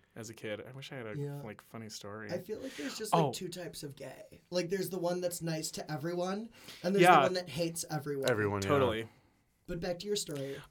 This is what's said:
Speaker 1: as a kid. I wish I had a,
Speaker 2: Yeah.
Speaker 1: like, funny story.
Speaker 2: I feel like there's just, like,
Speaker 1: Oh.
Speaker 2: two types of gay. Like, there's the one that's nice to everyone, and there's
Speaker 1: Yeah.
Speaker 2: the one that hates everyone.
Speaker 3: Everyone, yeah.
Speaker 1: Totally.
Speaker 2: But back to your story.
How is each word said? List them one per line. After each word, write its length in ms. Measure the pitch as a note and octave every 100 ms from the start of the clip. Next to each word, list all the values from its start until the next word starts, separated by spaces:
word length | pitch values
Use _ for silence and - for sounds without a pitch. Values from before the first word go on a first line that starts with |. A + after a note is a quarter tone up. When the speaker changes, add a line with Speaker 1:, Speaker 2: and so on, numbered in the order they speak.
| _ A#2
Speaker 1:
as 140 | A2
a 40 |
kid. 280 | A2+ A2 G#2 -
I 80 |
wish 180 | C3 C#3
I 40 | C#3
had 100 | A2
a, 80 | C#3+
Speaker 2:
Yeah. 240 | C#3+ C#3+
Speaker 1:
like, 180 | A2+ G2
funny 280 | - A2+ A2
story. 400 | - G2+ G#2+ G#2+
Speaker 2:
I 60 | F3+
feel 220 | - G#3+
like 140 | C4+ -
there's 200 | C#4 -
just, 160 | G#3+
like, 120 | E3+ C#3+
Speaker 1:
Oh. 60 |
Speaker 2:
two 160 | - F3+
types 340 | F3+ E3 -
of 140 | D3 -
gay. 440 | C3+ - - - _
Like, 200 | F3+ E3+
there's 180 | G3 F3
the 100 | F#3
one 220 | E3+ F3+
that's 220 | F3+ F3
nice 280 | E3 D#3 D#3
to 180 | - -
everyone, 560 | D3+ D#3+ F3 F#3 G3+ A#3 - - -
and 120 | F3+
there's 80 | G3+
Speaker 1:
Yeah. 140 | F3+ D#3+
Speaker 2:
the 60 |
one 120 | C3+
that 160 | F#3 F3
hates 340 | C#3 E3+ E3 -
everyone. 400 | D#3 D3 C#3+ B2+
Speaker 3:
Everyone, 320 | G#2+ G#2 G2+
yeah. 60 | G2
Speaker 1:
Totally. 400 | C#3+ B2 A2 A2 - _ _ _ _ -
Speaker 2:
But 140 | E3+
back 180 | F3+ F3
to 80 | G3+
your 100 | G3+
story. 400 | - C#3+ C#3 D3 -